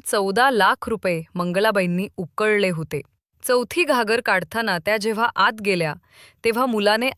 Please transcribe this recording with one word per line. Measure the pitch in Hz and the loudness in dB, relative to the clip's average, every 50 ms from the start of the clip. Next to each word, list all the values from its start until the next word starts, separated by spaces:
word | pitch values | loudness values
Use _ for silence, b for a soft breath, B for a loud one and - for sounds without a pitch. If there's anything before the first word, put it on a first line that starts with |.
| - | -4
चौदा | - - 208 190 196 190 233 254 277 | -2 -2 0 0 0 2 2 4 4
लाख | 254 202 185 208 254 - - - | 4 4 4 2 2 0 -2 -6
रुपये | 226 196 - 185 175 160 160 _ - | -6 -4 -2 -2 -2 -4 -6 _ -6
मंगलाबाईंनी | 175 175 180 175 196 214 220 208 202 185 175 175 180 202 - - | -4 -4 -2 0 2 2 2 2 0 0 0 -2 -4 -4 -6 -8
उकळले | - 180 - - - 214 214 214 208 196 185 | -12 -12 -8 -4 -2 0 0 2 2 0 0
होते. | 170 160 156 - 156 143 - _ _ _ _ _ _ _ - | -2 -4 -6 -8 -8 -10 -10 _ _ _ _ _ _ _ -2
चौथी | - 247 247 240 - - 339 349 | 0 0 0 0 -2 -2 -2 0
घागर | 285 277 240 226 208 226 240 - | 2 2 0 2 0 0 0 0
काढताना | 226 196 185 170 - - 226 226 214 180 | 0 0 0 -2 -4 -6 -4 -2 -2 -2
त्या | 170 - 208 214 | -2 -2 -2 -2
जेव्हा | 220 196 226 214 214 233 - - | -2 -2 -2 -2 0 -2 -2 2
आत | - 196 233 233 220 202 | 2 2 2 0 -2 -2
गेल्या, | 202 190 175 160 151 147 - B B B B B B B B - | -2 0 0 -2 -4 -4 -8 B B B B B B B B -2
तेव्हा | 226 220 233 262 | 0 2 2 0
मुलाने | 254 226 214 202 208 214 226 247 262 - | 0 0 2 4 4 2 2 0 -2 -2